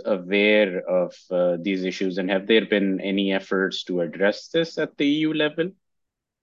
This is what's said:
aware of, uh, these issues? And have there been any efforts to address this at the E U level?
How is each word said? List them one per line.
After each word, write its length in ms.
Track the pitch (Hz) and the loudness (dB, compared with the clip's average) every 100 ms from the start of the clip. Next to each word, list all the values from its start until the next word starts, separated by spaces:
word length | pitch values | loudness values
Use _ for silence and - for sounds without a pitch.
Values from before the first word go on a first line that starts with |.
| 117 | -4
aware 720 | 98 90 101 104 107 101 90 - | -4 0 2 4 4 4 0 -2
of, 260 | 90 87 - - | 0 -2 -6 -4
uh, 280 | 90 90 87 | 0 0 0
these 240 | 92 95 | -2 -2
issues? 340 | 92 90 95 90 | -4 -4 -4 -2
And 120 | 92 | -2
have 160 | 98 101 | -2 2
there 180 | 110 | 2
been 360 | 98 104 98 92 | 4 2 2 0
any 320 | 95 98 98 | -2 0 0
efforts 520 | 95 - 95 95 - | -2 -2 0 0 -2
to 160 | - - | -4 -4
address 480 | 85 85 98 - - | -4 0 0 0 -4
this 300 | 165 160 - | -2 -2 -4
at 180 | 151 - | -6 -2
the 80 | |
E 140 | 143 151 | 0 0
U 160 | 156 | 0
level? 360 | 156 151 160 175 - _ _ _ _ _ _ | 0 -2 -2 -6 -8 _ _ _ _ _ _